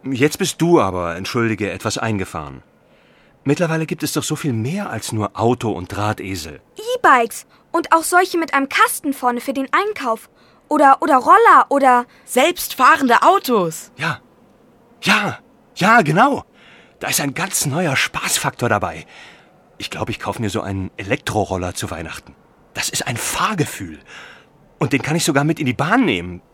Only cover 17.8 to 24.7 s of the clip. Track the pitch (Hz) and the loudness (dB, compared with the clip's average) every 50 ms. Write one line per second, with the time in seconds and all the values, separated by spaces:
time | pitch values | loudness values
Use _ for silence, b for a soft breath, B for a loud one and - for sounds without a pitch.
17.8 | 185 175 151 - - - - - - - - - - 143 - - 123 117 110 90 | -2 0 0 -2 -2 -4 -4 -6 -4 -2 -4 -2 -2 -4 -4 -2 0 0 0 0
18.8 | 95 87 80 80 - B B B B B B B B B B _ _ _ _ _ | 0 -4 -8 -12 -16 B B B B B B B B B B _ _ _ _ _
19.8 | - - - - - - 101 - - - 101 - 117 101 95 107 - 98 98 95 | -14 -12 -8 -8 -6 -6 -6 -8 -8 -8 -6 -4 -6 -4 -4 -6 -6 -6 -6 -6
20.8 | 92 87 _ - 98 98 - - _ - - 107 95 - 95 92 90 90 85 - | -8 -8 _ -12 -6 -6 -6 -6 _ -4 -2 -2 -2 -2 -4 -4 -4 -6 -6 -8
21.8 | - 95 87 78 82 80 - - _ - - _ _ _ _ _ _ _ _ - | -10 -10 -10 -12 -12 -12 -14 -16 _ -20 -20 _ _ _ _ _ _ _ _ -8
22.8 | - - - - - - 120 110 - - - - 175 202 220 170 143 - - - | -8 -6 -4 -6 -6 -6 -6 -6 -6 -6 -4 -4 -4 -2 -2 -2 -4 -4 -4 -12
23.8 | 98 82 78 71 - B B B B B B B B B B _ _ _ | -12 -12 -14 -18 -20 B B B B B B B B B B _ _ _